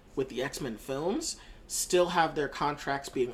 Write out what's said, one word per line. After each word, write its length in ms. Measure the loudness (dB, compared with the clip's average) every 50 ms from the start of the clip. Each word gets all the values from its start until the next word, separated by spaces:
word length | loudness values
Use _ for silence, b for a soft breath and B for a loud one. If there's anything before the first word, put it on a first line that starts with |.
| -20 -6 -2
with 120 | -2 -2
the 160 | -2 -2 -4 -4
X-Men 320 | -4 -4 -6 -6 -6 -6
films 600 | -8 -6 -6 -4 -2 0 0 0 -2 -2 -4 -6 B B B B B B
still 400 | -6 -4 -2 2 4 6 6 6
have 280 | 6 4 4 4 4 2
their 140 | 0 -2 -2
contracts 580 | 0 0 0 0 0 -2 -2 -2 -2 -2 -4
being 260 | -2 0 0 0 0